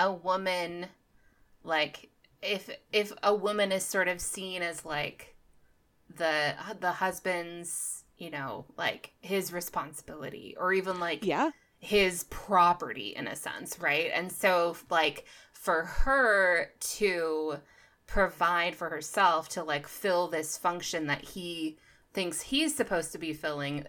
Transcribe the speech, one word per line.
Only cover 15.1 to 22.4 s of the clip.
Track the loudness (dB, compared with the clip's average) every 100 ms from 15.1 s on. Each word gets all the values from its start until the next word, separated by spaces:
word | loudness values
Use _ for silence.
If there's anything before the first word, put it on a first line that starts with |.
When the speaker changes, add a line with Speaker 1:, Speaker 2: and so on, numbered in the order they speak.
| 0 -14 -20 -20
Speaker 1:
for | -6 0 0
her | 0 4 4 6 6 6 6 4 0 _
to | -8 0 0 2 0 0 -2 -6 -10 -20 -20 _ -2
provide | 2 2 4 2 4 0 -2
for | -6
herself, | -6 -4 4 4 4 0
to, | -6
like, | -2 -2 -4
fill | -4 2 2 2
this | -2 -4 -2
function | -2 -2 -4 -4 -2
that | -4
he | -4 -10 -8 -6 -6 -6 _ -20 _
thinks | -4 -4 -4